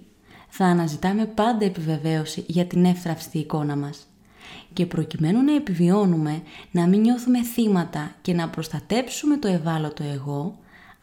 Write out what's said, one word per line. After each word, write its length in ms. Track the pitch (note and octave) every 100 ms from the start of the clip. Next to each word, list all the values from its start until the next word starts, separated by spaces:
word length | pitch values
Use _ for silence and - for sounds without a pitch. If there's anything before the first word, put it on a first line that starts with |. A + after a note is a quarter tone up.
| - _ _ - -
θα 160 | - F#3
αναζητάμε 600 | F3 E3 D3 F#3+ G3+ A3
πάντα 400 | A3 A3 A3+ G3+
επιβεβαίωση 800 | F3+ D#3+ D#3 D#3+ D#3+ D#3 - -
για 180 | E3+ F3
την 200 | F3 F3+
εύθραυστη 520 | F3+ E3+ D#3+ - D#3
εικόνα 380 | D3+ D#3+ D3 C#3+
μας. 320 | C#3+ D3 - _ _ _ - - -
Και 120 | - F3
προκειμένου 560 | - D#3 - D#3 A3
να 140 | C#4 D4
επιβιώνουμε, 880 | D4 E3+ F3 G3+ G3 E3 D3+ D#3 - - -
να 160 | F3+ F3
μην 140 | G3+
νιώθουμε 420 | A3 B3 A#3+ B3
θύματα 720 | A#3 - A3 F#3+ D#3+ D3+ D3+ -
και 120 | -
να 160 | F3 E3
προστατέψουμε 880 | - D#3 D3+ - A3 B3 - D4 C#4+
το 100 | G#3
ευάλωτο 560 | F3+ D#3+ D#3+ D#3 D3+
εγώ, 540 | D3 C#3 C#3 C#3+ D3+ - - - - -